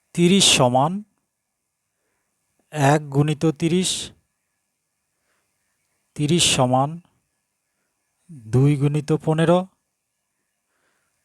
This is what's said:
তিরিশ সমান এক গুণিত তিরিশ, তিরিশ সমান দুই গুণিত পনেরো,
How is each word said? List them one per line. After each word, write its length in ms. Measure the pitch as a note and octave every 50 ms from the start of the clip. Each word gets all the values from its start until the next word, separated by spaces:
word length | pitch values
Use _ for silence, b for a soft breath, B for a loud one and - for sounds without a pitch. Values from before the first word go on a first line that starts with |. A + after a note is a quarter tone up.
| _ _ -
তিরিশ 320 | E3+ F3 F3 G3 G3 D#3+ - -
সমান 340 | - C3 B2 B2 B2+ C#3 D#3+ F#3 G#3 G#3 _ _ _ _ _ _ _ _ _ _ _ _ _ _ _ _ _ _ _ _ _ _ _ _ _ _ _ _ _ _ _ _ _ D#3
এক 280 | D3+ C#3 C#3 D#3 D#3 D3+ C#3+
গুণিত 340 | C#3 C#3 D3 D#3 D3+ - E3+ D#3+ C#3+ -
তিরিশ, 320 | E3+ D#3+ E3+ F#3 F3+ - - - - - - _ _ _ _ _ _ _ _ _ _ _ _ _ _ _ _ _ _ _ _ _ _ _ _ _ _ _ _ _ _ _ _ _ _ _ _ _ _ _ _
তিরিশ 280 | - D3+ C#3+ F3 E3 - - -
সমান 340 | - B2+ B2 B2+ C3 C#3 D3 E3 E3+ - _ _ _ _ _ _ _ _ _ _ _ _ _ _ _ _ _ _ _ _ _ _ _ _ - E3 B2+ A2 G#2+ A2
দুই 180 | B2+ C#3 C#3+ D3
গুণিত 340 | C3+ C#3+ D3 D3 D3+ D3 - D#3 D3 -
পনেরো, 360 | D#3 D#3 D#3 E3 D#3+ F3 F3+ F#3 - _ _ _ _ _ _ _ _ _ _ _ _ _ _ _ _ _ _ _ _ _ _ _ _ _ _ _ _ _ _